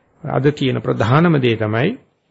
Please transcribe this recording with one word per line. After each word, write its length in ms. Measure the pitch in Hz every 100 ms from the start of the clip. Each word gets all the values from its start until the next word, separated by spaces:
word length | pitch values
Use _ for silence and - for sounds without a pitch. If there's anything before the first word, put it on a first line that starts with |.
| _ _
අද 220 | - 135 139
තියෙන 280 | 143 135 123
ප්‍රධානම 540 | 123 123 110 139 175 156
දේ 180 | 123 110
තමයි 340 | 107 110 156 254 _ _ _